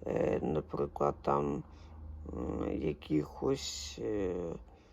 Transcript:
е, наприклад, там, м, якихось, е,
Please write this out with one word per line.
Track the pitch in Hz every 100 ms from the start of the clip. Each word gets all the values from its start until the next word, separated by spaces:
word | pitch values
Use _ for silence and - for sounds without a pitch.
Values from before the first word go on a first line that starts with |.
| -
е, | 50 - -
наприклад, | - 76 - - 71 - 71 -
там, | - 71 71 71 - - - - - - -
м, | 62 64 - - -
якихось, | 71 - - 151 147 - 135 139 - - - -
е, | 117 104 92 90 87 - - - -